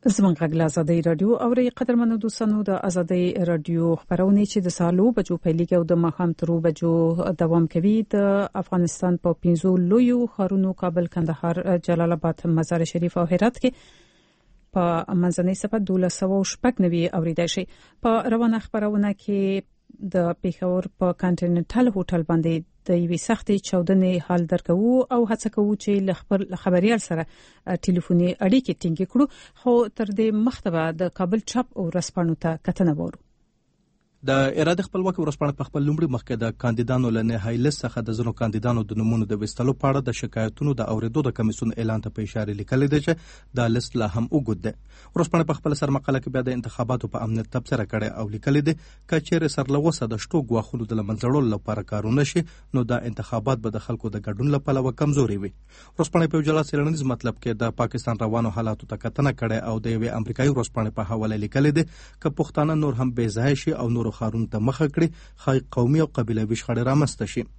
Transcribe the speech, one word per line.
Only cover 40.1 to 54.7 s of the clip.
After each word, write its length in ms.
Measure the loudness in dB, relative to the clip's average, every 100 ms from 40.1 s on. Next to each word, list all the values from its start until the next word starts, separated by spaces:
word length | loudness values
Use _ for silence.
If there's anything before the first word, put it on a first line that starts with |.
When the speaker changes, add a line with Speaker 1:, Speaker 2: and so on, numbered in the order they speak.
| -6
Speaker 2:
شکایتونو 560 | -6 -4 -4 -2 -2 -2
د 20 | -2
اورېدو 320 | -4 -2 -2 -2
د 80 | 0
کمیسیون 340 | -2 -2 -4
اعلان 300 | -2 -2 -4
ته 100 | -6 -8
په 80 | -6
اشاره 280 | -4 -6 -6
لیکلې 300 | -2 0 2
ده 60 | 0 0
چې 60 | -4 -4 -20 -8 -2
دا 60 | 0
لیست 240 | 0 -2 -2
لا 60 | -2
هم 120 | -2 -2
اوږد 340 | -2 -2 -4 -6
دی. 60 | -8 -20 -20 -8
ورځپاڼه 340 | -2 0 2 0
په 100 | -2
خپله 200 | -2 -2
سرمقاله 400 | 0 -2 0 -2
کې 140 | -2 -4
بیا 60 | -2
د 60 | -4
انتخاباتو 520 | -6 -6 -2 -2 -4 -6
په 20 | -4
امنیت 240 | -4 -2 -6
تبصره 300 | -2 -4 -2
کړې 160 | -2 -4 -6
او 60 | -8
لیکلې 280 | -4 0 2 2
ده، 60 | -2 -6 -20 -2
که 80 | -2 0
چیرې 220 | 0 0 -2
سر 100 | 0
له 80 | 2 2
وسه 240 | 0 -4
د 100 | -6 -2
شتو 180 | -2 0
ګواښونو 320 | -2 -2 -8 -4
د 140 | -4
له 60 | -4
منځه 160 | -2 0
وړلو 280 | 2 2 0
لپاره 260 | -4 -6 -4
کارونه 360 | -4 0 0 2
شي، 140 | 0 -4 -10 -4 -2
نو 80 | 0
دا 80 | -2 -2
انتخابات 560 | -8 -6 -4 -2 -2 -2
به 100 | -6
د 60 | -6
خلکو 180 | -6 -6
د 100 | -6 -8
ګډون 260 | -2 0
له 80 | 0 0